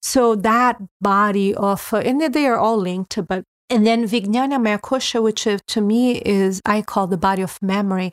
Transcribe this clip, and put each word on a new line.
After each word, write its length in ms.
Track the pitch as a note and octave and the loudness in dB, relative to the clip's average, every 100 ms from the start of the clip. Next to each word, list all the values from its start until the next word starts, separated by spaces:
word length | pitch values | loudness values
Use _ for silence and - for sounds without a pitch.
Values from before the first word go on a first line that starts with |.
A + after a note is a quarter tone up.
So 340 | - C4 A#3+ A3 | 0 2 2 2
that 460 | G3+ A3+ B3 A#3 G3 _ | 2 2 2 0 -8 _
body 520 | G3+ G3 G#3 G3+ G3 - | 0 2 2 2 0 0
of, 380 | G3+ G3 - | -2 -2 -2
uh, 40 | A3+ | -2
and 240 | - C4 D#4+ | 0 0 0
they 120 | C#4 C#4+ | 0 2
are 120 | A#3 | 2
all 200 | G#3+ A3+ | 2 0
linked, 400 | F3+ F#3 F#3+ - E3+ | -2 -4 -6 -6 -4
but, 160 | F#3+ - _ _ | -6 -8 _ _
and 160 | B3 G#3+ | 2 4
then 180 | A#3 A#3 | 2 0
Vijnana 540 | A#3 G3 A3+ C4+ C#4 | -2 0 0 0 0
Maya 180 | A3 G#3 | 0 -2
Kosha, 440 | - C4 - A#3+ | -2 -4 -2 0
which, 240 | A3 G#3+ - | 0 0 -2
uh, 120 | G3+ - | -2 -2
to 140 | - | -2
me 360 | G#3 A3+ B3 A#3+ | 2 2 2 0
is, 440 | - G3+ F#3+ F#3+ - | 0 2 2 -2 -2
I 160 | G#3+ | -4
call 260 | G#3+ - F#3+ | -2 -2 -2
the 100 | F#3 | 0
body 240 | G3 F#3+ | 0 0
of 200 | F#3 - | -4 -4
memory. 500 | F#3+ G3 G3+ F#3+ F#3 | -4 -2 0 -2 -4